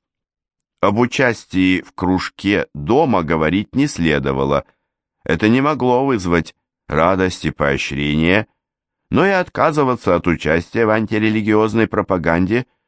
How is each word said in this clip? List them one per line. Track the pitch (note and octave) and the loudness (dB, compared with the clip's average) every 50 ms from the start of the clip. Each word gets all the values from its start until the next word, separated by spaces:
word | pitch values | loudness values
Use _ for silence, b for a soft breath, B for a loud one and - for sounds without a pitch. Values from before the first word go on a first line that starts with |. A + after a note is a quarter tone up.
| _ _ _ _ _ _ _ _ _ _ _ _ _ _ _ - | _ _ _ _ _ _ _ _ _ _ _ _ _ _ _ -2
Об | - G2+ G2+ A2+ | 0 0 2 2
участии | C3+ B2 - - C3+ B2 A2 - - - - F#2 F#2 F#2 F#2 F2 | 0 0 0 0 0 0 0 -4 -8 -6 -2 0 2 2 2 0
в | - - - | -2 -8 -10
кружке | - F2 F2 F#2 F2+ - - _ - - G2 G#2 F2 C2 - - | -4 -2 0 0 0 -2 -6 _ -6 -2 0 0 0 -2 -4 -8
дома | D2 C#2+ D#2+ A2+ C#3+ E3 C#3 A2 F#2 E2 | -10 -2 0 2 2 2 2 0 0 0
говорить | C#2+ E2 D#2+ D#2 D#2 E2+ G2+ G#2 - - | 0 0 0 0 0 0 0 -2 -2 -2
не | B2 C#3+ C#3+ | -2 -2 -2
следовало. | - - E2+ D#2+ D2 C#2+ C2 C#2 C2+ C2 C#2 C#2 C#2 C#2 - _ _ _ _ _ _ _ _ _ _ _ - | -2 -2 0 0 0 0 0 -2 -2 -2 -2 0 -2 -2 -4 _ _ _ _ _ _ _ _ _ _ _ -4
Это | - E2 E2 A2 G#2+ | -4 -2 0 2 2
не | A#2 C3 | 2 2
могло | C3+ D3 D#3 B2 B2 B2+ B2 B2 C3+ | 2 0 -2 -2 0 0 0 2 0
вызвать | C#3 C3 G#2 F2+ F2+ E2+ E2+ D#2+ - - _ _ _ _ _ _ - | 0 -2 -2 0 0 0 0 0 -2 -12 _ _ _ _ _ _ -6
радость | C#2 D2+ D#2+ F2+ G2 F#2+ F#2+ F#2 - - - | -2 0 2 2 2 2 0 -2 -2 -4 -6
и | D#2 | -6
поощрение, | C#2+ - D2+ C#2+ C#2 C2+ - - C#2 C2+ D2 D2 D2 D2+ D#2+ E2+ F#2 G#2+ A2+ _ _ _ _ _ _ _ _ _ _ _ _ - | -4 -2 -2 0 0 -2 -4 -6 -6 -4 -2 -2 0 0 2 2 2 0 0 _ _ _ _ _ _ _ _ _ _ _ _ -4
но | - B2 F3 | 0 0 2
и | G3 | 2
отказываться | G3 F#3 F3+ - - - B2+ D#3+ D3+ D3+ C#3+ B2+ B2 A2+ - G2+ F2 | 0 0 -2 -4 -4 -2 0 0 0 0 0 0 -2 -2 0 0 0
от | E2+ - F2 | 0 0 0
участия | E2 D2 - D2+ D#2+ E2+ E2+ - - A2+ A#2 | -2 -2 0 0 0 0 -2 -4 -2 -2 0
в | G#2+ | 2
антирелигиозной | G#2+ A2 A2 - A2 G#2+ G#2+ A2 G#2+ A2 G#2 G#2+ G#2+ G#2+ G#2+ A2 G#2 A2+ A2 - | 2 0 0 -2 -2 0 0 0 0 0 0 2 2 2 2 2 2 0 0 0
пропаганде | - G2+ F#2+ - G2 F#2 D#2+ E2+ E2 E2+ F#2 F2+ A2 A#2+ - _ _ _ _ | -2 -4 -2 -2 -2 -2 0 0 0 2 2 0 0 -2 -2 _ _ _ _